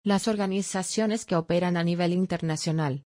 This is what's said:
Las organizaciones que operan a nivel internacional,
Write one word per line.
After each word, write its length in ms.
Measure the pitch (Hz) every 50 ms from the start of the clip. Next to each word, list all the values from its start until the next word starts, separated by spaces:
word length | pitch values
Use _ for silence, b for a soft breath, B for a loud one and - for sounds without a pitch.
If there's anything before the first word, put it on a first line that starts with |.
| -
Las 240 | 202 202 190 - 233
organizaciones 1000 | 220 208 202 190 190 196 190 - - 190 185 - - - 220 220 214 233 -
que 80 | - 196
operan 420 | 170 160 - 170 175 180 180 175
a 80 | 175 170
nivel 280 | 170 175 170 180 170 175
internacional, 880 | 180 185 185 175 165 - 160 156 151 - 180 160 160 156 143 131 139 -